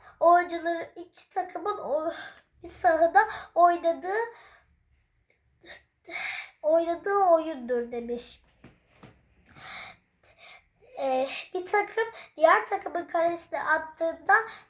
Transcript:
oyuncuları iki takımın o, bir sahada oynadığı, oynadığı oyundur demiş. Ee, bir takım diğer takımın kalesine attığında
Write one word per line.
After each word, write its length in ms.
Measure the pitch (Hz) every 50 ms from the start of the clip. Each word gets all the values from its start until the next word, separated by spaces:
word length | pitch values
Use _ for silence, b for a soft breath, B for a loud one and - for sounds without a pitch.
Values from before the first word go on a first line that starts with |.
| B B B _
oyuncuları 720 | - 339 349 349 349 349 339 339 320 339 339 330 - - -
iki 320 | 339 349 - _ - - _
takımın 500 | - 381 359 - - - 330 415 415 -
o, 340 | - 214 269 311 311 330 B B B B B B _ _ _ _
bir 60 | - 339
sahada 600 | - - - 359 320 311 339 339 339 392 440 440 B B B B _
oynadığı, 640 | - 349 349 349 339 330 330 330 269 277 370 392 440 466 466 B B B B B B B B _ _ _ _ _ _ _ _ _ _ _ _ _ _ _ _ _ _ - - - - _ _ _ _ _ B 330 B B B B B B B B _
oynadığı 560 | - 302 320 330 339 339 339 330 - 403 403 403
oyundur 720 | 392 359 330 320 311 320 311 262 240 233 247 240 240 233
demiş. 500 | 240 240 233 233 240 240 - - - - _ _ _ _ - - - _ _ _ _ _ - - - _ _ _ _ _ _ B B B B B B B B B B B _ _ _ _ B B B B B B B B B _ _ _ _ - - -
Ee, 300 | 277 269 262 262 269 269 277 - - - -
bir 120 | 370 359
takım 380 | 359 - 415 403 - - 453 453 453 B B B B B
diğer 300 | - 311 320 370 427 427
takımın 400 | - 403 381 - 339 - 349 -
kalesine 560 | - - 339 330 339 339 339 - - - 285
attığında 720 | - 294 311 320 320 - - - 330 330 320 - - - 392 453 440 B B B B